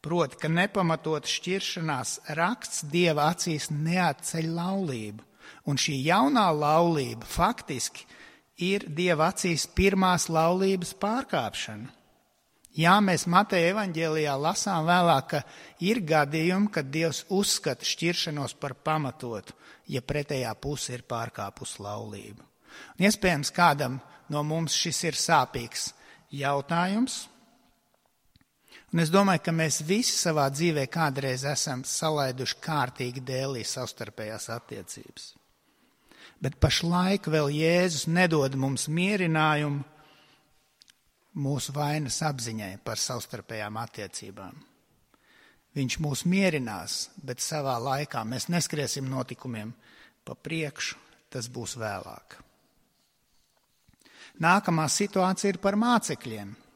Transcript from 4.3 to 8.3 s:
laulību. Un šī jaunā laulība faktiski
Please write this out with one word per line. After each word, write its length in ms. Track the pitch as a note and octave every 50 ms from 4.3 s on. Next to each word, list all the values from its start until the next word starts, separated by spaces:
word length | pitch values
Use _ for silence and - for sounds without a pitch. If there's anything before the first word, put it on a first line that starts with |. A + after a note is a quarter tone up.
| - E3 D#3+ E3 E3
laulību. 720 | E3+ E3+ F#3 F#3+ G3 F#3+ D#3+ C3 A#2 G#2+ G#2 G#2 A2 - _ _ _ - - - - _ -
Un 80 | C#3+
šī 220 | B2+ - - D3 C3+ C3
jaunā 400 | D#3 E3+ G3+ B3 C#4+ D4 B3 G#3 F#3 D#3+
laulība 720 | D3+ D3+ D3 D#3 D#3+ E3+ F3 E3 D3+ C3 A#2+ A#2 A#2 A2+ -
faktiski 760 | - - E3+ G3 B3 - - - D#3 A#2+ - - - - - _ - - - -